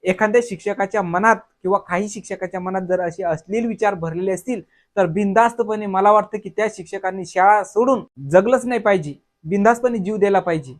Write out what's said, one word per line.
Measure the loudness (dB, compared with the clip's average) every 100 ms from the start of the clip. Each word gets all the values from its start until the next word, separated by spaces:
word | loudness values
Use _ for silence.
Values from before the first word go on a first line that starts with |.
एखाद्या | -2 0 2 2
शिक्षकाच्या | 0 -6 -6 -4 -2 -2
मनात | -2 0 2 2
किंवा | -2 _ -2 -2
काही | -2 -6 -4
शिक्षकाच्या | -10 -12 -8 -8 -6
मनात | -6 -6
जर | -2 -2
असे | -2 -4
अश्लील | -4 -4 -4 -4 -4
विचार | -2 -2
भरलेले | -2 -6 -4 -4
असतील, | -4 -4 -8 -8 _ _ -2
तर | 0
बिनधास्तपणे | 0 0 2 2 2 -4 -4 -4
मला | 2 6
वाटतं | 4 2 -8
की | -8
त्या | -4 -4
शिक्षकांनी | -4 -12 -6 -6 -6 -6
शाळा | 2 4 4
सोडून | 2 0 2 0 -2 -14 4
जगलंच | 4 6 2 2
नाही | 0
पाहिजे, | 2 2 0 -12 _ _
बिनधास्तपणे | -4 2 4 4 0 -2
जीव | -4 0
दिला | 2 2
पाहिजे. | 0 -4 -6 -20